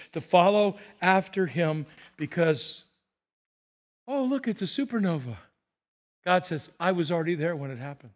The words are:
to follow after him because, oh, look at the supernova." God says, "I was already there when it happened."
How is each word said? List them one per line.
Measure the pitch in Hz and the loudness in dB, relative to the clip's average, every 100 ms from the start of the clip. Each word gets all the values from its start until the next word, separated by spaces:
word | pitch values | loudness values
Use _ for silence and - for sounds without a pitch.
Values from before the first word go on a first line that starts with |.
| - | -14
to | 165 | -12
follow | - 180 180 208 208 196 - - | 2 6 6 4 2 -2 -14 -2
after | 180 190 190 190 180 | 4 4 2 -2 -2
him | 135 160 156 143 - - - | 0 0 -2 -6 -14 -20 -12
because, | 147 175 165 151 - - _ _ _ _ _ _ _ _ _ _ _ _ - | -6 0 2 2 -4 -14 _ _ _ _ _ _ _ _ _ _ _ _ -8
oh, | 277 | -4
look | 254 277 247 | -2 -2 -2
at | - | -4
the | 190 | -4
supernova." | - 277 233 190 160 123 104 - _ _ _ _ _ _ _ | -4 -2 0 0 -2 -6 -12 -16 _ _ _ _ _ _ _
God | 180 180 | 0 0
says, | 180 156 - - | 0 -8 -8 -4
"I | 175 | -2
was | 180 156 | 0 0
already | 175 160 160 | 0 -2 -2
there | 160 160 | -2 -4
when | 139 | -8
it | 123 | -10
happened." | 139 143 120 | -12 -16 -20